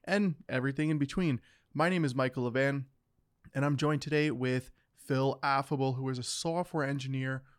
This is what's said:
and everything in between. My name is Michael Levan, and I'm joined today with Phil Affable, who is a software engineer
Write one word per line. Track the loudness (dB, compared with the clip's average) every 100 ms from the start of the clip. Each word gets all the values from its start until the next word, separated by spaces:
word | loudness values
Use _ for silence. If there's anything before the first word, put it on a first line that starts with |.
and | -2 2 2 -2 -4
everything | -2 0 0 0
in | 2
between. | 0 0 0 0 -4 _ _
My | 0 2
name | 4
is | 2
Michael | 2 0 0 0
Levan, | 2 2 0 -6 _ _ _ _ _ -8
and | -2
I'm | 0 2
joined | 2 0
today | 0 0 2
with | 0 0 0 -4 -14 _ _
Phil | -2 0 2 0
Affable, | 0 0 0 0 0
who | 0 -4
is | -4
a |
software | -6 -4 -2 -2 -2 -2 -2
engineer | -2 -4 -4 -4 -6 -8